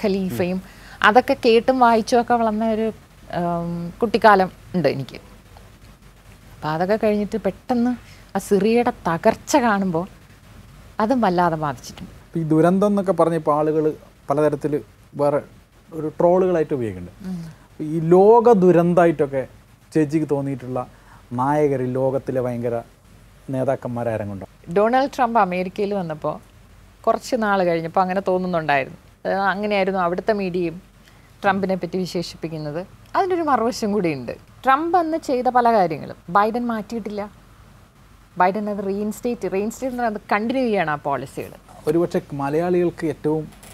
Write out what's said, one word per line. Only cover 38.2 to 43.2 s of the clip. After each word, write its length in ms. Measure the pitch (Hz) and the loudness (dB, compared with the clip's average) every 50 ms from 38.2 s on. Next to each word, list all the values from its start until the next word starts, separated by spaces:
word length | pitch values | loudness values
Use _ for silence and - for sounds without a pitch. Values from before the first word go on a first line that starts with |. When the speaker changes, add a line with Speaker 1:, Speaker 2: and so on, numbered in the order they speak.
| - _ _ 175 | -20 _ _ 2
Speaker 1:
ബൈഡൻ 320 | 180 185 196 214 208 208 | 2 2 2 0 -4 -6
അത് 160 | 208 202 202 | -6 -6 -4
റീഇൻസ്റ്റേറ്റ്, 640 | 196 196 202 208 214 202 - - 247 240 233 - 196 190 | -4 -4 -4 -4 -6 -6 -6 -6 -6 -4 -4 -4 -4 -4
റീഇൻസ്റ്റേറ്റ് 420 | 196 208 226 - - 254 269 247 | -4 -4 -4 -6 -6 -8 -6 -4
എന്ന് 80 | 247 240 | -4 -4
പറയുന്നത് 200 | 226 208 208 - - 226 | -4 -4 -6 -4 -2 -2
കണ്ടിന്യൂ 320 | 208 214 233 254 269 262 | -2 0 -2 -2 -2 0
ചെയ്യാണ് 260 | 233 208 196 165 156 | 0 0 0 0 0
ആ 40 | 151 | -2
പോളിസികൾ. 560 | 139 - 151 139 127 131 - - - 110 92 - - - - - - - | -4 -4 -4 -4 -4 -6 -8 -10 -12 -12 -12 -14 -18 -20 -20 -20 -6 -4
Speaker 2:
ഒരുപക്ഷെ 340 | 151 151 170 175 - - 185 - - 147 | -2 0 0 0 0 -2 -4 -4 -6 -6
മലയാളികൾക്ക് 760 | 139 139 139 147 160 170 180 175 175 175 175 170 - 175 | -6 -4 -2 -2 -2 0 0 0 0 0 -2 -2 -4 -6
ഏറ്റവും 580 | 156 135 - | -6 -6 -4